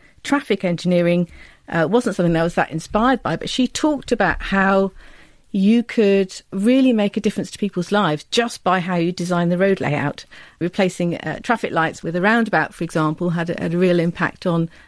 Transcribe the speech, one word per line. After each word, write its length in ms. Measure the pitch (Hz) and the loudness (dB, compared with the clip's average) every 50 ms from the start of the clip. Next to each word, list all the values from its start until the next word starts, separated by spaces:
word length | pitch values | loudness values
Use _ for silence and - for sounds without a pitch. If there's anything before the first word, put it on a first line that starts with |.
| _ _ _ _ - | _ _ _ _ -4
traffic 420 | - 277 285 - - 214 190 - | -2 -2 -2 0 -2 -4 -2 0
engineering, 640 | 180 170 160 - 175 180 175 175 170 175 175 175 - - - - - - _ _ - | -2 -4 -2 0 0 2 2 4 4 2 2 0 -2 -6 -20 -20 -20 -20 _ _ -6
uh, 200 | - 165 160 143 | -2 0 0 2
wasn't 280 | 196 247 240 233 190 | 2 0 0 0 -2
something 200 | - 175 170 170 | 0 0 2 2
I 60 | 160 | 2
was 140 | 165 175 - | 0 0 0
that 160 | - 160 - | -2 -2 -2
inspired 500 | - 160 - - - 208 226 254 262 226 | -4 -10 -8 -4 -2 0 2 2 0 0
by, 140 | - - 165 | -2 -4 -4
but 120 | - - - | -4 -4 -6
she 200 | - - 254 247 | -2 -2 -2 -2
talked 440 | - - - 302 302 254 - - | -2 -2 0 0 0 0 -2 -4
about 300 | 240 - 202 170 - - | 0 0 2 0 0 -2
how 500 | - - 196 196 190 196 196 196 196 190 - - - - - - - - - _ _ _ | -4 -2 0 2 2 4 4 2 2 0 -4 -10 -20 -20 -20 -20 -20 -20 -20 _ _ _
you 320 | - 202 190 202 226 240 233 | -2 2 4 4 4 4 2
could 580 | - - 233 214 196 196 196 196 190 - - - - | 0 0 2 4 4 4 2 2 0 -4 -16 -16 -10
really 420 | - 196 196 233 254 269 262 262 240 | -6 -2 2 4 4 6 4 4 4
make 220 | 214 202 202 - | 2 2 0 -2
a 60 | 220 | -2
difference 300 | - 214 - 208 165 - | -2 -2 -2 -2 -6 -8
to 80 | - - | -6 -6
people's 320 | 208 196 - 180 170 - | -6 -4 -4 -4 -4 -2
lives 320 | 196 208 202 160 151 151 - - | 0 0 2 0 -2 -2 -6 -4
just 320 | - 233 233 240 - - - | -2 -2 -2 -2 -4 -4 -2
by 160 | 185 180 185 | 0 0 0
how 160 | 165 185 180 | 0 -2 -2
you 160 | 175 165 175 | 0 0 0
design 380 | 180 - 175 180 180 175 175 170 | -2 -4 -4 -2 0 0 2 0
the 80 | 180 175 | 2 2
road 220 | 190 196 196 185 | 2 2 2 2
layout. 460 | - 131 147 147 139 143 - - - - - - - - - - | 0 -2 -2 0 -2 -4 -4 -6 -16 -20 -20 -20 -20 -20 -10 -6
Replacing, 600 | 160 175 - - 196 180 - - 175 170 165 - | -6 -6 0 0 0 0 0 -2 -2 -2 -2 -4
uh, 220 | - 156 151 - - | -6 -8 -8 -8 -2
traffic 280 | - 170 160 - - | -2 -2 -2 -2 -4
lights 300 | - 165 160 156 - - | -2 0 -2 -2 -2 -6
with 140 | - 165 165 | -8 -6 -4
a 60 | 180 | 0
roundabout, 520 | 175 180 185 233 226 214 - 160 151 - - | 0 2 2 2 0 2 2 0 0 0 -4
for 100 | - 170 | -8 -8
example, 460 | 165 - 170 156 151 156 - 175 175 | -4 -2 0 0 0 -2 -2 -2 -2
had 220 | 165 175 170 175 | -2 -2 -4 -4
a, 100 | 170 - | -4 -4
had 140 | 175 175 165 | -4 -2 0
a 20 | 175 | 2
real 220 | 185 180 175 175 | 2 4 4 2
impact 480 | 165 170 165 - 175 - - - - 185 | 2 0 0 -2 -4 -4 -4 -4 -4 -2
on 200 | 165 170 165 165 - - - | 0 0 0 -2 -6 -14 -20